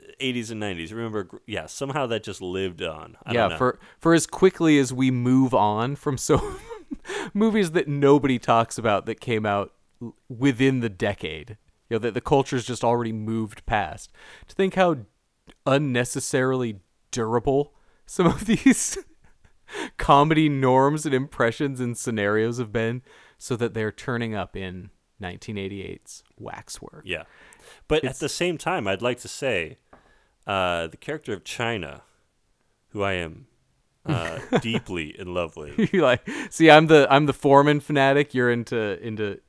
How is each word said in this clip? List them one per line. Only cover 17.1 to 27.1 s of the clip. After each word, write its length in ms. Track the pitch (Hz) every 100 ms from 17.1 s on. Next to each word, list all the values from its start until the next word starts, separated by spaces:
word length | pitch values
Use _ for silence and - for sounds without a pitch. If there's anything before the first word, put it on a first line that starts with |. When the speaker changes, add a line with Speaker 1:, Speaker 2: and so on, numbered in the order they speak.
Speaker 2:
durable 600 | 127 110 120 139 135 143 _ _ _ -
some 220 | - 170
of 180 | 139 214
<laughs> 0 |
these 520 | 202 269 - - 392 - _ _ _ _ _ _ - - -
comedy 500 | - 143 151 156 151
norms 580 | 139 131 131 139 156 147
and 80 | 131
impressions 640 | 139 - 117 - 143 127
and 160 | 123 117
scenarios 600 | 123 110 101 107 113 120
have 120 | 110
been, 300 | 113 113 123 - - - _
so 180 | - 120
that 160 | 117
they're 180 | 110 107
turning 420 | - - 120 117
up 220 | 104 87 95
in 340 | 92 90 87 _ _ _
nineteen 380 | 92 98 - 104
eighty-eight's 640 | 95 101 92 - - - _ -
Waxwork. 680 | - - - - - 156
Speaker 1:
Yeah. 180 | -